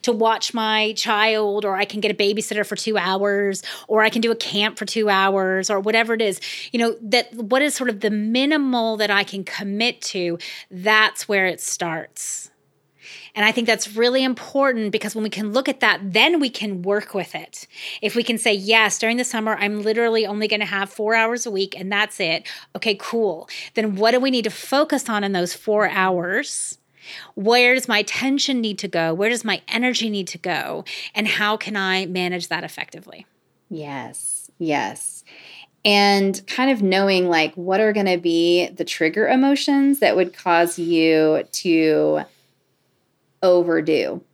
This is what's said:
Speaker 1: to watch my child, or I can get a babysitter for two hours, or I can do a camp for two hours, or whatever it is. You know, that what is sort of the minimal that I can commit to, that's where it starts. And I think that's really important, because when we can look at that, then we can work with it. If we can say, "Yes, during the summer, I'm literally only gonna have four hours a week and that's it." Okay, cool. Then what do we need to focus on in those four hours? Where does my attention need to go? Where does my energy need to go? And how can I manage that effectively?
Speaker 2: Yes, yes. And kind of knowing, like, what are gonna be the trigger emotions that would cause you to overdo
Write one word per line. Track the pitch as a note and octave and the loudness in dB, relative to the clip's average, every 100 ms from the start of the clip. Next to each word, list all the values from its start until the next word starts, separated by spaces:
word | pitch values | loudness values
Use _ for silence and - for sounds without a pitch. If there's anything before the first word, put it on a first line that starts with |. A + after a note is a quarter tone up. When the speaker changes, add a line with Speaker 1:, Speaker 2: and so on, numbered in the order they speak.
Speaker 1:
to | - | 0
watch | A3+ A3+ A3 - A#3 | 2 2 2 -2 -2
my | A3 G#3+ G#3+ | 0 2 0
child, | G#3 A3 G#3+ A3 A3 G#3 G3+ | -2 -2 2 2 2 0 -2
or | G#3 F#3+ | -2 -2
I | G3+ | -2
can | G#3+ | -2
get | G#3 | -4
a | G3+ | 0
babysitter | G3+ G3+ G#3 G#3+ G3+ | 0 0 -2 -4 -4
for | G3+ | -4
two | - G#3 | -2 -2
hours, | F3 F#3+ G3+ G3+ G3+ F#3+ - - - | 0 0 0 0 -2 -4 -10 -14 -2
or | A3 | 2
I | A3 | 4
can | A3+ | 2
do | A#3 | 0
a | A3+ | 0
camp | - G#3 G#3 A3 | -2 0 -2 -2
for | G3+ | -6
two | A3+ G#3+ | -2 2
hours, | F#3+ G3 G3 F#3+ F#3+ F#3+ | 4 4 2 0 0 0
or | G3+ | -2
whatever | G3 A3+ A3+ A3 | 2 2 2 0
it | |
is. | A3 F3+ - - - | 0 -2 -8 -12 -6
You | A#3+ | -2
know, | G#3+ - | -2 -2
that | G#3+ A#3 A#3 A3+ | 0 0 0 -8
what | G#3 C4 | 0 2
is | D4 - | 2 0
sort | B3 | -4
of | G#3 | -2
the | G#3 | -2
minimal | G#3+ G#3+ A#3+ C#4 D#4 C4+ B3 A3+ A3 | -2 0 0 2 2 2 0 0 0
that | G#3 | 2
I | G3+ | 2
can | G3 G3 | 0 -6
commit | F3+ - G3+ G3+ A#3 B3 - | -8 -8 -6 -2 -2 -2 -8
to, | G3 F3 E3+ - - - | -4 -2 -4 -8 -16 -16
that's | F#3 G3 G#3+ G#3+ - - | -6 2 4 4 0 -2
where | G3 F#3 | 0 0
it | D#3+ | -2
starts. | - - E3+ D#3+ - - - - - _ _ _ _ _ - - - | -8 -6 -4 -6 -8 -12 -10 -10 -14 _ _ _ _ _ -20 -20 -14
And | - G#3+ | 0 2
I | |
think | A3+ A#3 | 2 0
that's | G#3+ G#3 G#3 | 0 -2 0
really | A#3+ C4 C4 | 2 4 0
important, | A#3+ - C#4 C#4 A#3+ G#3+ | -2 -4 0 2 2 -2
because | G#3+ G#3+ A3 | -4 -4 -6
when | |
we | G#3+ | -6
can | G3+ G#3+ | -4 -2
look | A3+ C#4 | -2 -2
at | C#4 | 2
that, | A3 F3+ | 2 2
then | G3 F#3+ C#4 F4 | 0 4 4 4
we | C4+ | 0
can | - G#3+ F#3+ | -4 -6 -4
work | F3+ G3+ G3+ | -2 -2 -2
with | G3+ E3+ | -6 -6
it. | - E3 - - - - - | -10 -14 -18 -20 -16 -14 -6
If | G#3 | -2
we | A3 | -2
can | A#3 A#3 | 0 0
say, | A#3 | 2
"Yes, | G3+ G3 A3+ G#3 - | 0 4 4 4 2
during | A3+ A#3 | 0 0
the | |
summer, | A#3+ A#3 A3 G3+ | -2 -2 -2 0
I'm | G3+ G#3 | -2 -2
literally | G#3 A3 A#3 A3+ G#3 | -2 0 2 0 0
only | G#3 G#3+ | -2 -2
gonna | G#3+ G#3 | -2 -2
have | G3 G3 | -4 -4
four | - G#3+ A3+ | -4 0 2
hours | A3+ A#3+ A#3 | 2 -2 -4
a | |
week | F#3+ F#3+ - | -2 -4 -4
and | F#3+ | -4
that's | G3+ G#3+ - | -2 -2 -2
it." | F3 D#3+ - - - F#3 | -2 -2 -6 -16 -14 -6
Okay, | A3+ G3+ | -4 -4
cool. | - A#3 G#3+ E3 - - - | -4 0 0 -2 -10 -16 -8
Then | - G#3+ F#3+ | -2 -2 2
what | A3 | 2
do | B3 | 4
we | C4+ | 2
need | B3+ | 0
to | A3 | -2
focus | - - C4+ D#4 D4 - | -6 -2 0 2 0 -2
on | G#3+ | -2
in | G3+ | 0
those | G3 F3 | -2 -2
four | - - G#3 G3 | -4 -2 2 2
hours? | E3 F#3 F3+ E3+ G#3 C#4+ - - - _ _ - - - - | 2 0 0 -2 -4 -4 -8 -8 -12 _ _ -20 -18 -16 -4
Where | G3+ A#3+ B3 | 2 4 6
does | B3+ B3+ | 4 2
my | G#3+ | 0
attention | G#3 - C4 C#4 - C4 | 0 -2 0 0 0 -2
need | A3 G3 | -2 -6
to | G3 | -4
go? | E3+ E3 | -2 -2
Where | E3 G#3 | 0 0
does | A#3+ A3+ | -2 -2
my | F#3+ - | -4 -2
energy | A3+ B3+ A#3+ A3+ | -2 0 -2 -4
need | G3+ F3+ | -4 -8
to | E3+ | -8
go? | F#3 D#3+ - - E3+ - - - | -4 -4 -4 -8 -10 -12 -8 -4
And | G#3+ | -2
how | - G#3 A3 | 0 0 -2
can | C#4+ G#3 | -4 -4
I | F#3+ F#3+ F#3+ | 0 -2 -2
manage | F#3 F3+ F3+ E3+ | -4 -4 -4 -6
that | E3 D#3 | -6 -6
effectively? | - C#3+ D#3 - - - _ _ _ _ | -10 -12 -12 -20 -20 -20 _ _ _ _
Speaker 2:
Yes, | D#3+ D3 C#3 A#2+ - - D3+ - _ | -12 -10 -10 -12 -12 -10 -10 -14 _
yes. | E3 C#3+ G#2 - - - - - - - - _ G#3 | -2 -2 -2 -8 -12 -14 -20 -20 -20 -20 -20 _ 4
And | G3+ G3+ G3 G3 F#3+ - | 6 6 4 2 -2 -8
kind | - C4 | 0 2
of | B3 | 2
knowing, | G3 F#3 G3 F#3+ F3+ | 2 4 4 2 4
like, | E3 D#3 F#3 | 2 2 -2
what | F3+ F#3+ | -2 2
are | A3 | 2
gonna | G#3 G3 F3+ | 2 2 2
be | F3 E3 E3+ F3 F3 | 2 2 4 2 0
the | - F3 | -4 -8
trigger | - D#3+ G3 G#3+ | 0 0 2 2
emotions | C4 C#4 C#4 - C#4 C#4 C#4 | 4 4 2 2 2 4 4
that | - A2 | 4 4
would | F3+ | 0
cause | - F#3 E3+ E3+ E3+ | -2 2 4 4 0
you | E3+ E3 D#3+ D#3+ D#3 D#3 - - | 0 4 4 4 4 2 -2 -6
to | F#3 E3 D#3 D3+ D3+ D3+ D3+ _ _ _ _ _ _ _ _ _ _ _ | 2 2 4 4 2 0 -4 _ _ _ _ _ _ _ _ _ _ _
overdo | F#3+ F3+ F3 E3 D#3 D3+ D2 A#2 _ | 4 4 4 0 2 0 0 -6 _